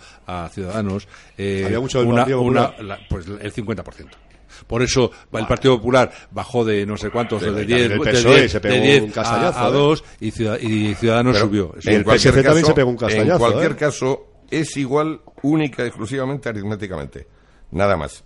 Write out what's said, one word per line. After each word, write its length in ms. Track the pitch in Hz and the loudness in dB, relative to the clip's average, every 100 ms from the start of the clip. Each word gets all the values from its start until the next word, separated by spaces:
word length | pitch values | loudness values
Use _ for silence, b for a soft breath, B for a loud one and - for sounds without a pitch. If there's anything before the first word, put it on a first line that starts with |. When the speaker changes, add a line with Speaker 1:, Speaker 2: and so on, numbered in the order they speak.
| B B - | B B -14
Speaker 1:
a 220 | 90 82 | -12 -10
Ciudadanos, 600 | - 90 110 101 98 - B B - | -10 -8 -4 -4 -4 -8 B B -8
eh, 280 | 98 98 95 | -6 -4 -2
Speaker 2:
Había 140 | 110 | -2
mucho 180 | 131 131 | -2 0
del 100 | 120 | 2
Speaker 1:
una, 80 | 120 | 2
Speaker 2:
Partido 180 | 127 131 | 2 0
Speaker 1:
una, 240 | 123 120 127 | 0 2 0
Speaker 2:
Popular. 160 | - 101 98 | -4 -14 -14
Speaker 1:
la, 80 | - | -10
pues, 180 | 98 80 101 | -10 -8 -10
el 100 | 104 | -10
cincuenta 300 | - 104 107 | -8 -8 -8
por 80 | - | -10
ciento. 220 | - 76 - _ - _ B - | -18 -20 -20 _ -20 _ B -6
Por 140 | 117 | -2
eso 280 | 127 131 113 | 0 2 0
el 140 | - - | -2 -10
Speaker 2:
Buah. 160 | 113 110 | -8 -2
Speaker 1:
Partido 280 | 120 135 123 | 0 2 2
Popular 340 | 113 127 113 B B | 4 4 2 B B
bajó 340 | 95 95 123 | -12 -4 -2
de 220 | 110 104 101 | 0 0 -2
no 100 | 101 | -4
sé 140 | 104 | -6
cuántos, 300 | 117 113 107 | -4 -4 -4
Speaker 2:
Pero 120 | 98 | -2
Speaker 1:
de 80 | 104 | -4
Speaker 2:
también 160 | 101 123 | 0 2
Speaker 1:
diez, 120 | 120 | 2
Speaker 2:
el 60 | 104 | 0
Speaker 1:
de 60 | |
Speaker 2:
P 60 | - | 2
S 180 | 123 117 | 2 6
O 40 | |
E 40 | 135 | 6
Speaker 1:
diez, 140 | 123 | 6
Speaker 2:
se 80 | 104 | 0
pegó 140 | 104 | 0
Speaker 1:
de 60 | 123 | 2
diez 220 | 135 139 | 4 4
Speaker 2:
un 80 | 107 | 2
castañazo, 480 | 113 113 117 175 123 | -4 -2 0 0 0
Speaker 1:
a, 80 | 120 | 0
a 20 | |
Speaker 2:
¿eh? 40 | |
Speaker 1:
dos, 320 | 135 143 156 - B | 2 2 2 -4 B
y 100 | 107 | -8
Ciudad-, 280 | - 110 107 | -4 -4 -2
y 340 | 113 107 104 | -2 -2 -2
Ciudadanos 400 | 95 113 117 123 | 0 0 2 2
Speaker 3:
Pero 120 | 104 107 | 2 2
Speaker 1:
subió. 280 | 104 85 - | 0 -4 -6
Eso 140 | - | 2
Speaker 2:
Y 20 | |
el 40 | 107 | 2
Speaker 3:
en 60 | |
cualquier 280 | 101 117 135 | 4 4 6
Speaker 2:
P 60 | 131 | 4
S 20 | |
C 40 | 131 | 4
también 160 | 160 | 4
Speaker 3:
caso, 40 | 156 | 4
Speaker 2:
se 80 | |
pegó 160 | 147 123 | 4 2
un 60 | 120 | 0
castañazo, 360 | 110 107 107 | -2 0 2
Speaker 3:
en 60 | 175 | 2
cualquier 340 | 117 113 165 | 2 2 0
Speaker 2:
¿eh? 40 | 127 | 0
Speaker 3:
caso, 500 | 147 - 131 135 - _ - | -4 -2 -4 -4 -8 _ -8
es 260 | 151 147 143 | -6 -4 -6
igual 420 | 131 143 156 156 - - | -2 -2 -2 -6 -14 -6
única 400 | 139 156 147 113 | -2 0 -2 -4
y 20 | 120 | -8
exclusivamente 600 | - - 135 131 143 117 | -6 -8 -6 -6 -6 -8
aritméticamente. 800 | 107 101 107 101 85 69 65 - b b b b | -8 -8 -8 -8 -10 -10 -14 -20 b b b b
Nada 240 | 82 101 90 | -2 0 0
más. 260 | 69 - | -4 -12